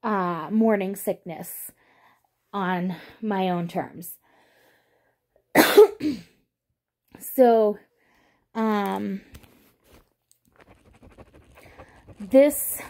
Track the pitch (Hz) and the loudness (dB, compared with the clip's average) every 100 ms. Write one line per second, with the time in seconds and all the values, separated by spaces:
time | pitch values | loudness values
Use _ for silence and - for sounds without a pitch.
0 | 226 202 180 165 151 220 226 208 190 196 | -4 -2 -2 -6 -2 0 2 2 -2 -6
1 | - - 175 156 175 - - - _ _ | -6 -8 -10 -14 -14 -16 -18 -20 _ _
2 | _ _ _ _ _ 202 185 180 180 170 | _ _ _ _ _ -6 -4 -2 -4 -8
3 | - - 220 196 190 175 170 185 - - | -14 -10 -6 -2 -2 -2 -4 -6 -8 -12
4 | 170 - _ _ _ _ _ _ _ _ | -18 -20 _ _ _ _ _ _ _ _
5 | _ _ _ _ _ - - - 415 - | _ _ _ _ _ 2 6 8 6 4
6 | 302 226 - _ _ _ _ _ _ _ | -6 -6 -12 _ _ _ _ _ _ _
7 | _ - - - 240 226 214 208 _ _ | _ -18 -4 4 6 6 2 -2 _ _
8 | _ _ _ _ _ 220 220 208 196 196 | _ _ _ _ _ -4 -2 -2 -2 -6
9 | 208 196 - - - _ _ _ _ - | -6 -10 -12 -20 -20 _ _ _ _ -20
10 | _ _ _ _ _ _ - _ _ _ | _ _ _ _ _ _ -20 _ _ _
11 | - - - - - - - - - - | -20 -20 -20 -20 -20 -20 -20 -20 -20 -20
12 | - - 202 269 294 294 - - - | -20 -18 2 6 6 2 -6 -10 -14